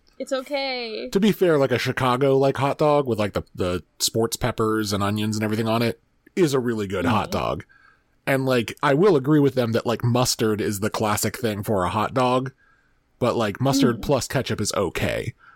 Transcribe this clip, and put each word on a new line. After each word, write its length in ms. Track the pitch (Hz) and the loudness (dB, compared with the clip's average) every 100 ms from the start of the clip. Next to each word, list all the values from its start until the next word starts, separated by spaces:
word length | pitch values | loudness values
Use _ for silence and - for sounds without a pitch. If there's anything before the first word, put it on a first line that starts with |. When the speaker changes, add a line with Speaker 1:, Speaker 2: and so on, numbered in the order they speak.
| _ - | _ -14
Speaker 1:
it's 120 | 262 | -6
okay. 760 | 262 262 285 269 254 233 214 247 | -6 -4 -6 -4 -6 -8 -10 -4
Speaker 2:
To 100 | 196 | 2
be 120 | 208 | 2
fair, 260 | 185 180 151 | 4 4 4
like, 140 | 131 | 2
a 60 | 120 | 0
Chicago, 600 | 127 - 131 123 139 135 | -2 -2 0 2 4 4
like, 200 | 139 131 | 2 2
hot 200 | 139 135 | -2 2
dog 300 | 151 147 131 | 2 2 0
with, 120 | 107 | -2
like, 140 | 104 | -2
the, 100 | - - | -4 -8
the 300 | - 92 90 - - | -4 -2 -2 -6 -6
sports 360 | - 113 113 - | -2 0 0 -2
peppers 540 | 120 - 110 110 104 | -4 0 0 0 0
and 100 | 98 | -2
onions 320 | 101 107 107 107 | 0 0 -2 -2
and 80 | |
everything 240 | 107 107 113 | -2 -2 0
on 140 | 113 | 0
it 180 | 117 - _ _ _ | 0 -2 _ _ _
is 200 | - 160 | 0 2
a 60 | 135 | 2
really 260 | 120 110 101 | 0 -2 -2
good 160 | 95 87 | -2 0
hot 240 | 104 - | 0 0
Speaker 1:
Mm-hmm. 80 | 95 | -2
Speaker 2:
dog. 260 | 58 73 - _ _ _ _ _ - | -2 -4 -8 _ _ _ _ _ -2
And, 200 | 135 131 | -2 2
like, 320 | 127 107 - | 0 -2 -2
I 120 | 143 | 0
will 240 | 139 208 151 | 4 4 4
agree 220 | 131 151 | 4 4
with 120 | 139 131 | 4 2
them 180 | 117 | 0
that, 120 | 113 - | 0 -2
like, 160 | 113 | -2
mustard 580 | 120 123 127 - 110 104 | 0 2 0 0 0 0
is 180 | 107 101 | -2 -2
the 100 | 104 | -4
classic 460 | - 107 104 107 - | -2 -2 0 -2 -4
thing 240 | 113 104 | -4 -4
for 220 | 107 104 | -2 -2
a 60 | 87 | 0
hot 240 | 101 107 | -2 -2
dog, 400 | 127 123 127 131 - _ _ _ _ _ _ | 0 2 0 -2 -10 _ _ _ _ _ _
but, 160 | 123 98 | 0 2
like, 240 | 107 95 | -2 0
mustard 380 | 131 135 131 117 | 2 4 2 2
Speaker 1:
Mm. 40 | |
Speaker 2:
plus 240 | - 135 - | 0 0 0
ketchup 320 | 139 113 110 | -4 -4 -4
is 100 | 107 | -2
okay. 600 | - 90 - 104 57 - - - | -2 -2 -2 -2 -2 -6 -10 -20